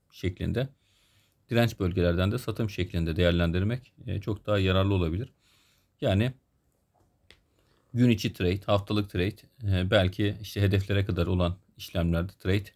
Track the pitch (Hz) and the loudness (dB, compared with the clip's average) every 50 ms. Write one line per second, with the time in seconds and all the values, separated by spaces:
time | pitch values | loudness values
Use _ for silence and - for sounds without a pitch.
0 | _ _ - - - 90 90 - - 85 - 113 135 139 - _ _ _ _ _ | _ _ -12 -6 -6 -6 -4 -4 -4 -4 -2 -2 -2 -4 -6 _ _ _ _ _
1 | _ _ _ _ _ _ _ _ _ - 120 117 120 113 - - 98 90 87 95 | _ _ _ _ _ _ _ _ _ -4 0 0 0 0 0 -2 -2 -2 0 2
2 | 87 87 87 87 92 101 117 123 - - 101 - 117 101 - - 87 - - 87 | 2 2 2 2 2 0 0 -2 -4 -6 -6 -4 -4 -4 -4 -4 -6 -4 -2 -2
3 | 82 82 80 90 90 87 85 85 87 85 82 92 95 107 120 131 - - _ - | -2 -2 0 2 4 4 4 4 2 2 0 0 0 -2 -2 -4 -8 -14 _ -16
4 | - 117 92 98 - 113 104 - - - 104 101 95 95 95 95 95 101 101 92 | -10 -8 -8 -6 -4 -6 -6 -6 -4 -2 0 2 2 2 4 4 4 2 2 2
5 | 87 80 80 98 131 - _ _ _ _ _ _ _ _ _ _ _ _ _ - | 0 0 -2 -4 -6 -8 _ _ _ _ _ _ _ _ _ _ _ _ _ -4
6 | 147 123 95 95 113 131 127 _ _ _ _ _ _ _ _ _ _ _ _ _ | 0 0 2 2 2 0 -2 _ _ _ _ _ _ _ _ _ _ _ _ _
7 | _ _ _ _ _ _ - _ _ _ _ _ _ _ _ _ _ _ - 120 | _ _ _ _ _ _ -20 _ _ _ _ _ _ _ _ _ _ _ 0 2
8 | 123 123 117 - - 110 - - 95 87 95 95 - - 104 98 101 - 107 104 | 4 4 4 2 0 -4 -4 -2 0 0 0 0 0 0 0 0 0 0 -2 -2
9 | 101 101 - 92 90 104 110 - - - _ - 110 101 95 90 90 92 110 104 | -2 -2 -2 -2 -2 -2 -4 -8 -14 -20 _ -8 -4 -2 0 0 0 2 4 4
10 | 92 92 - - 104 101 104 101 107 - - 101 101 95 95 98 95 - 101 101 | 4 2 0 -2 -2 -2 -2 -4 -10 -8 -4 0 0 2 2 2 0 0 0 -2
11 | 98 101 90 87 85 87 92 90 90 87 87 - _ _ _ - - - - 87 | 0 0 0 -2 0 0 0 0 0 0 -2 -6 _ _ _ -20 -16 -8 -4 -2
12 | 85 85 85 85 85 90 - _ - 92 95 104 101 - - | 0 0 0 0 -2 -4 -8 _ -4 -2 -2 -2 -2 -6 -16